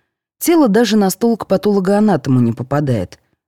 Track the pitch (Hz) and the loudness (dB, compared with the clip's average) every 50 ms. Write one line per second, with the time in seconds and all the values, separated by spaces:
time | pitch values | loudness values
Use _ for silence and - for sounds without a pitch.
0 | _ _ _ _ _ _ _ _ - - 349 330 294 233 190 220 240 208 208 214 | _ _ _ _ _ _ _ _ -2 0 2 2 4 4 4 2 2 2 2 0
1 | 202 190 185 - 226 233 233 208 - - 196 185 - 208 208 202 185 185 202 202 | 0 0 -2 -2 -2 -2 -2 -2 -2 -4 -4 -2 0 0 -2 0 0 0 0 0
2 | 214 214 190 147 - - 127 127 120 117 113 - 123 123 143 143 151 139 123 110 | 2 0 0 -2 -2 0 0 0 0 0 -2 -6 -6 -6 -4 -4 -2 -2 -4 -4
3 | 90 - - _ _ _ _ _ _ | -6 -8 -12 _ _ _ _ _ _